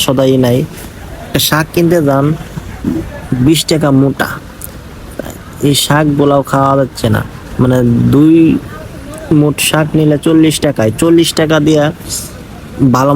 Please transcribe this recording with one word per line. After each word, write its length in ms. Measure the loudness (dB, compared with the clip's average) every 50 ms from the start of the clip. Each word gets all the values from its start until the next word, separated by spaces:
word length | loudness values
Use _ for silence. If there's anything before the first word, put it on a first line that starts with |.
| 0
সদাই 320 | 0 2 2 2 2 2 2 2
নাই। 120 | 2 2 0 -2 -4 -8 -12 -16 -16 -16 -16 -16 -16 -16 -16 -10
একটা 140 | -6 -4 -2 -2 0
শাক 180 | 0 0 -2 0 0
কিনতে 260 | 0 2 2 2 2 2 2
যান, 180 | 2 2 2 0 0 -2 -6 -10 -12 -12 -12 -12 -12 -8 -6 -4 -4 -4 -6 -8 -10 -14 -8 -6 -2 0 2
বিশ 140 | 2 2 2 0 0
টাকা 200 | 0 0 2 2 2 4
মোটা, 300 | 2 2 0 -2 -6 -6 -8 -10 -14 -16 -16 -16 -16 -16 -16 -16 -18 -18 -18 -18 -18 -14 -14 -12 -12 -12 -16 -16 -18 -18 -8 -2 0 0
এই 60 | 0 0 0
শাকগুলাও 560 | 0 0 2 2 2 2 2 2 4 2 2 0 0
খাওয়া 220 | 0 0 2 2 2 2
যাচ্ছে 280 | 0 -2 -2 -4 -2 0 0
না। 60 | 0 -2 -6 -10 -14 -14 -10 -2 0
মানে, 160 | 2 2 2 2 2 2 2 2 2 2 4
দুই 240 | 4 6 6 6 6 6 4 2 0 -2 -8 -14 -16 -16 -16 -16 -16 -14 -14 -14 -14 -4 0 2 2
মুঠ 160 | 4 2 0 -2 -2 0
শাক 180 | 0 0 0 0 0 2
নিলে 200 | 2 2 2 2 2
চল্লিশ 300 | 2 4 4 4 4 2 0 -2
টাকায়, 260 | -2 0 0 0 -2 0 0
চল্লিশ 280 | 2 4 4 4 4 2 0 0
টাকা 180 | 0 2 2 2 2 2
দিয়া 160 | 2 2 2 0 -2 -6 -10 -12 -10 -10 -10 -12 -14 -18 -18 -18 -18 -18 -18 -14 -4 0 2 2 2
ভালো 160 | 2 2 2 2